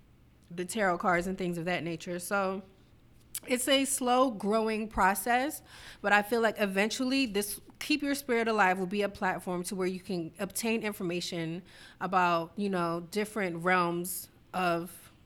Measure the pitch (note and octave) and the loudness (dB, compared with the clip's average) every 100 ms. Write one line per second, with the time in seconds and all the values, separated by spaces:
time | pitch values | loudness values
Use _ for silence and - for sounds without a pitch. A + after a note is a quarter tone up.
0 | - - - - - F3 F3+ A3+ F#3+ F3 | -20 -20 -20 -20 -14 -8 -6 0 2 2
1 | G3+ F3 F#3 F#3+ F3+ E3+ E3+ F3 E3 E3 | 2 2 0 -4 -4 -4 -2 -2 -4 -6
2 | F#3 F3+ - G3+ F#3+ F#3+ - - - - | -6 -8 -2 -2 0 -2 -8 -20 -20 -20
3 | - - - - - B3 D4+ C#4 C4+ - | -20 -20 -16 -14 -4 -2 2 2 2 0
4 | B3 B3 C4+ G3 G3+ A3 A3 G#3+ G#3+ A#3 | 2 4 4 2 0 2 2 -2 -2 4
5 | F#3+ G3+ B3 A#3+ C#4+ - - - - - | 4 4 2 2 2 -4 -14 -20 -20 -4
6 | G3+ G#3 G#3 A#3 A3+ A3 G3+ F#3+ G#3+ G#3+ | 4 4 4 2 2 2 0 4 2 2
7 | B3+ C4+ B3+ G3 G#3 - - - - D4+ | 0 2 2 0 -2 -8 -12 -12 -2 0
8 | C#4+ C#4 - A#3 A3+ G#3+ F#3 F#3 F#3 G3+ | 0 -2 0 0 2 4 4 4 0 0
9 | G3+ - F#3+ E3+ F#3+ F3+ F3+ F#3 F#3 F#3 | -2 0 -2 -2 -4 -6 -4 -2 -2 -4
10 | - F3+ D#3+ - G3 - A#3 A3 G#3+ G#3 | -6 -6 -6 -6 -6 -4 -2 -2 -2 -4
11 | F3+ F3 - E3+ D#3+ F3 - - - - | -4 -4 -4 -4 -4 -6 -12 -20 -20 -8
12 | F#3 F#3+ F3 E3+ E3 - G3+ F#3 E3+ E3+ | 0 2 4 2 -2 -4 -2 0 0 -2
13 | E3+ G#3 G#3 A3 F#3 E3 F3+ F#3 E3+ F3 | -4 -4 -4 -2 -4 -2 2 4 4 0
14 | F3+ - - _ - F#3 F3+ E3+ F3+ - | -4 -8 -12 _ -10 -2 0 0 -4 -14
15 | - - | -20 -20